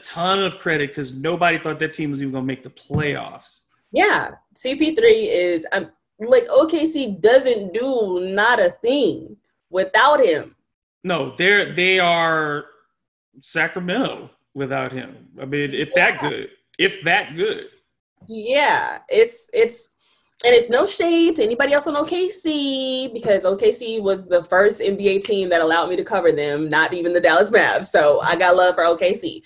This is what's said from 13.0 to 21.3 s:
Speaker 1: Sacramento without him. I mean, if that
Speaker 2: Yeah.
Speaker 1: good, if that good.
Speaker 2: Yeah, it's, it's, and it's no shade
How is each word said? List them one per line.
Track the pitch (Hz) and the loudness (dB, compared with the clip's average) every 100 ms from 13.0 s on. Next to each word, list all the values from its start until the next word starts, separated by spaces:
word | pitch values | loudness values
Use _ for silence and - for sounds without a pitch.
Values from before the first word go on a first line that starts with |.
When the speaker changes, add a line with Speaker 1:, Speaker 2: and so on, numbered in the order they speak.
| _ _ _ 131 | _ _ _ _
Speaker 1:
Sacramento | - 165 160 185 180 208 190 - - _ _ 139 | -10 -4 -4 -4 -4 -4 -4 -6 -16 _ _ -10
without | 135 135 127 | -6 -6 -6
him. | 127 110 - - - | -10 -14 -18 -20 -16
I | 135 | -8
mean, | 147 143 | -6 -4
if | 135 156 | -4 -4
that | 180 190 165 | 0 0 0
Speaker 2:
Yeah. | 147 | -6
Speaker 1:
good, | 113 - _ _ - | -6 -10 _ _ -4
if | 190 - | -4 -2
that | 156 190 185 156 | 0 0 -2 -6
good. | 214 90 - _ _ _ _ _ - | -6 -6 -12 _ _ _ _ _ -18
Speaker 2:
Yeah, | 220 214 277 277 147 64 - - | -10 -2 0 2 0 -2 -8 -2
it's, | 202 226 - - | 2 2 0 -6
it's, | 202 233 - - _ _ _ _ - | 0 0 -2 -20 _ _ _ _ -4
and | 240 240 | 4 4
it's | 233 | 4
no | 240 392 | 0 0
shade | - 339 339 339 | 0 0 2 2